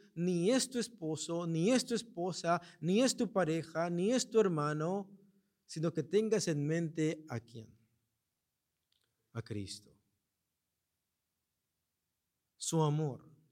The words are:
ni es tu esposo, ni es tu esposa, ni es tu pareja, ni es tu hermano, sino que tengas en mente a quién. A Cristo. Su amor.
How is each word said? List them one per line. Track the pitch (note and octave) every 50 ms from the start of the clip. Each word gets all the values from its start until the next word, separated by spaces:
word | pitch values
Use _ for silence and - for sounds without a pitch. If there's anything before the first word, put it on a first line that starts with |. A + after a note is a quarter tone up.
| - _ _
ni | E3 F3 F3+ F3+ E3+ E3+ G#3
es | C4 B3+ - -
tu | - A#3+
esposo, | G#3+ - - - D#3+ D#3 D#3+ D#3 - - E3+ E3+ F3
ni | E3 E3 D#3+ E3+ A3
es | C4 B3 B3+
tu | - A#3+
esposa, | G3+ - - - E3+ F3 F#3 E3 - - E3 F3 E3+ - - - _
ni | D3+ E3+ F#3+ A3+ C4+
es | B3 -
tu | - A#3+ F3+
pareja, | - F#3+ F3 D3+ D#3+ E3 D3+ - - D#3+ E3+ F3
ni | F3 F3 F3+ G#3+ C4
es | B3 - -
tu | G#3+ A3
hermano, | G#3 F#3+ E3+ D3+ D3 D3+ D3+ D3+ D#3 F3 F#3+ G3+ G3 - - - - _ _ _ _ _ _ _ _
sino | - - D#3+ D#3 E3 -
que | D#3+ C#3
tengas | - F#3 G#3 A3 G#3+ A3 F#3+ - F3
en | D#3 D3 C#3+
mente | D3+ D#3+ E3+ E3+ D3+ E3+ D#3+ D#3 D#3 E3 D#3 - -
a | B2 A2+
quién. | - - - A#2 A2 - - _ _ _ _ _ _ _ _ _ _ _ _ _ _ _ _ _ _ _ _ _ _ _ _ _ _ _ _ _ _ _ -
A | A2+ -
Cristo. | - A2 G#2 G2 F#2+ - - - - _ _ _ _ _ _ _ _ _ _ _ _ _ _ _ _ _ _ _ _ _ _ _ _ _ _ _ _ _ _ _ _ _ _ _ _ _ _ _ _ _ _ _ _ _ _ _ _ _ _ _ _ _
Su | _ - - E3 D#3+ D#3
amor. | D3 D3 D#3 D#3 C#3+ A#2+ A2 - - - _ _ _